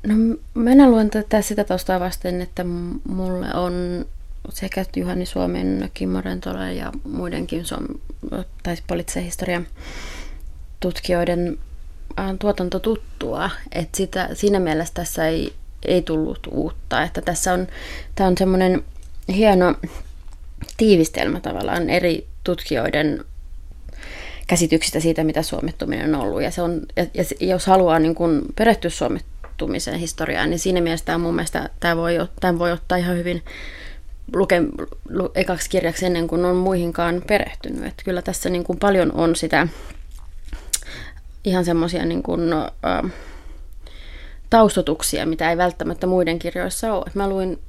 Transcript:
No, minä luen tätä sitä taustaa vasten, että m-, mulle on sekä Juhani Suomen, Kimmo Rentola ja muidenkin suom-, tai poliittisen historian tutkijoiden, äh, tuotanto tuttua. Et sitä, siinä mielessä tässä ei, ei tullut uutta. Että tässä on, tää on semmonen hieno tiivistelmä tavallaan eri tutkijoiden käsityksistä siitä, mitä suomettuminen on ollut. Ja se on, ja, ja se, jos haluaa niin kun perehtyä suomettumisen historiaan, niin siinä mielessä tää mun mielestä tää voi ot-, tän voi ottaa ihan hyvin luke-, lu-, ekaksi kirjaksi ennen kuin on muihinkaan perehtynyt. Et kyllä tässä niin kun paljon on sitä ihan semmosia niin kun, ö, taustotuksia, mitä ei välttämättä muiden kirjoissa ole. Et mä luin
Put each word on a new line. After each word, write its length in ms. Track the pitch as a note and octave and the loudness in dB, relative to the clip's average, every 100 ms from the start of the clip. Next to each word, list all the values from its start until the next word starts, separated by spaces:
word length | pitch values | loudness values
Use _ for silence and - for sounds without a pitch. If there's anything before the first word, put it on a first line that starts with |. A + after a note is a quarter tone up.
| G#3 | 4
No, 80 | G#3+ A3+ D#4+ - | 4 4 2 -4
minä 360 | A#3+ A#3 C4+ C4+ | 0 8 10 12
luen 200 | A3+ G#3+ | 10 4
tätä 320 | G#3+ G#3 G#3+ | 0 2 2
sitä 220 | G3+ G#3 | 2 0
taustaa 360 | G3+ F#3 - F#3 | 0 0 0 0
vasten, 420 | F3+ - F3+ F3+ | 0 -4 -4 -4
että 220 | F3+ - | -4 -4
m-, 360 | F3 F3 F3 - - | -4 -4 -4 -6 -4
mulle 460 | F#3+ F#3 F3+ F#3 | -2 -2 -2 -2
on 520 | - F3+ F3+ F3+ F3+ - - - - - | -2 0 -2 -2 -4 -6 -10 -10 -10 -10
sekä 360 | - F#3+ - F#3 | -8 -4 -4 -2
Juhani 300 | F#3 F3+ F3+ | -2 -2 -2
Suomen, 680 | F3+ F#3 - F3+ F#2 F#3+ G3 | -2 0 0 0 0 0 -2
Kimmo 280 | - F#3+ F#3 | -4 -2 -2
Rentola 500 | F#3 F#3 F#3 F#3 F#3 | -2 -4 -6 -6 -4
ja 200 | - - - | -4 -6 -6
muidenkin 640 | - - F3 E3 F3 D#3+ | -6 -6 -4 -4 -4 -4
suom-, 340 | E3+ - - - - - - - - - | -4 -6 -6 -8 -10 -10 -6 -6 -6 -8
tai 120 | F3 E3+ - | -6 -6 -4
poliittisen 360 | F3 E3+ F3 | -4 -4 -6
historian 440 | F3 E3 F3+ F3 - - - - - - - - - - - - | -6 -4 -2 -2 -4 -10 -12 -10 -10 -10 -10 -10 -10 -12 -14 -4
tutkijoiden, 800 | F3+ - - F3 E3+ F3 F3 - - - - - - - | -4 -2 0 2 2 2 0 -4 -8 -10 -12 -12 -8 -4
äh, 60 | G3 F#3+ | -4 0
tuotanto 400 | G#3 G3 F3+ F#3+ | 0 2 0 0
tuttua. 720 | A3 G#3+ - - B2 C3+ F#3+ - - | 0 -2 -4 -8 -6 -2 -2 -4 -6
Et 240 | - E3 | -6 -4
sitä, 340 | - F#3 F#3 F3+ | -2 -2 -2 -4
siinä 260 | - G3+ G3 | 2 4 4
mielessä 340 | E3+ D#3 E3 | 4 0 0
tässä 340 | - E3+ - D#3+ | -4 -4 0 2
ei, 260 | E3 - - - - | 2 -2 -6 -12 -8
ei 160 | - F3+ | 2 2
tullut 460 | E3 D#3+ D#3 - - | 4 0 0 -4 -4
uutta. 520 | - D#3 - - B2 | -2 -2 -4 -2 0
Että 180 | D#3 - | 0 0
tässä 320 | - E3+ F#3+ | -2 0 2
on, 140 | F#3 F#3 - - - - | 2 0 -6 -10 -10 -8
tää 120 | - F#3+ | 2 4
on 100 | F3+ | 6
semmonen 460 | F#3+ F#3 F#3 F#3 - - - - - | 6 6 6 4 0 -10 -10 -8 -2
hieno 400 | F#3+ G#3+ F#3+ F3+ - E3 - - - - - - - - - | 6 8 8 6 4 -4 -8 -10 -12 -14 -12 -12 -12 -12 2
tiivistelmä 640 | A3 F#3 D#3+ - - F3+ | 8 8 6 2 -2 -2
tavallaan 500 | - F#2 - F3 E3 | -4 -4 -2 0 2
eri 380 | F3 F3 D#3+ - - | 2 2 0 -4 -6
tutkijoiden 840 | - F3 - C3+ A#2 D3 D#3 C3+ - - - - - - - - - - - - - | -2 -2 -2 0 2 2 2 0 -8 -14 -12 -12 -12 -14 -14 -14 -14 -12 -12 -10 0
käsityksistä 520 | F3 - D#3+ - F3+ | 2 4 4 2 0
siitä, 240 | E3 D#3+ | 2 2
mitä 180 | D#3+ D3+ | 2 0
suomettuminen 720 | D#3 - C#3+ - - A2+ D3 | -2 -2 -4 -4 -4 -2 0
on 60 | D3 | 0
ollut. 200 | G2+ F#2 | 0 -2
Ja 100 | D3 | -2
se 100 | F3 | -2
on, 200 | E3+ E3+ - | -2 -2 -4
ja, 100 | - F3 | -2 -2
ja 100 | - | -2
se, 120 | F3 - | -2 0
jos 260 | - F3+ | 0 2
haluaa 340 | G3 F#3+ F3+ D#3+ | 6 6 8 6
niin 160 | D#3+ | 4
kun 300 | E3 E3+ D3+ - | 4 2 2 0
perehtyä 360 | - A3+ G#3+ F3 | 4 4 4 0
suomettumisen 1080 | - B2 C3 - - - - - - - E3 | -2 -2 -2 -6 -12 -12 -6 -4 -2 -4 -4
historiaan, 500 | E3+ - D#3+ F2 D#3 | -6 -4 -2 0 0
niin 100 | E3+ | 0
siinä 220 | G3 F#3 | 2 2
mielessä 240 | E3+ E3 | 2 0
tää 120 | - E3+ | -2 0
mun 180 | E3+ | 0
mielestä 340 | E3+ E3+ E3 - - | 0 0 -2 -6 -2
tää 180 | F3 E3+ | 0 2
voi 220 | E3+ E3+ | 2 0
ot-, 200 | F3 - | -2 0
tän 200 | F#3 E3+ | 0 2
voi 120 | F3 | 0
ottaa 260 | E3+ - F3+ | 0 0 0
ihan 200 | F3 F3 | 2 0
hyvin 260 | F3 F3 - - - - - - - - - | -2 -4 -6 -12 -12 -12 -12 -12 -12 -12 -4
luke-, 520 | - F#3+ F3 E3 - - - - | 0 4 4 4 -2 -8 -10 -6
lu-, 220 | - F3+ | -2 0
ekaksi 340 | F#3 F#3 F3 - | 0 0 -2 0
kirjaksi 360 | F#3+ E3+ E3 | 0 0 0
ennen 220 | F#3 F3 E3 | 0 2 0
kuin 180 | E3+ | 2
on 100 | F3+ | 2
muihinkaan 680 | F3+ F#3+ F#3 E3+ E3 E3+ F3 - | 4 2 2 0 0 0 0 2
perehtynyt. 560 | G#3 - - - - | 0 0 -6 -8 -6
Et 160 | - - | -8 -6
kyllä 160 | - F3+ | -4 -2
tässä 280 | F3+ F3+ F3 | -2 -2 -2
niin 140 | F3+ | -2
kun 140 | F3 F3 | -2 2
paljon 340 | G3+ F#3+ E3 | 4 6 4
on 240 | - E3+ | 4 2
sitä 320 | E3 D#3+ D3+ D#3+ - - - - - - - - - - - - - - - - - | 2 2 2 2 -2 -14 -14 -14 -14 -12 -12 -10 -10 -6 -6 -6 -12 -12 -14 -16 -6
ihan 220 | G3+ F#3 | 0 2
semmosia 400 | F3 E3 E3+ E3+ | 4 2 2 0
niin 180 | E3 E3+ | 0 -2
kun, 300 | F3 E3+ E3 | -2 0 2
ö, 560 | D#3+ A2+ - - - F#3 - - - - - - - - - - - - - - | 0 -2 -4 -2 0 -2 -6 -14 -14 -14 -14 -14 -14 -14 -16 -14 -14 -14 -14 4
taustotuksia, 760 | A3+ G#3+ F#3+ D3 D#3+ - - | 6 8 6 0 0 -2 0
mitä 240 | D#3+ D#3+ E3 | -2 0 0
ei 80 | E3+ | 2
välttämättä 500 | F3+ - F3 E3+ F#3 | 2 0 -6 -2 2
muiden 320 | F#3 E3 E3+ | 4 2 0
kirjoissa 540 | E3+ F3+ F#3 - A3+ | -4 -4 -4 -2 -2
ole. 100 | G3 F3+ | -2 -2
Et 80 | |
mä 140 | G3+ G3 | -2 -2
luin 300 | F#3+ F#3 E3+ | 0 -2 -4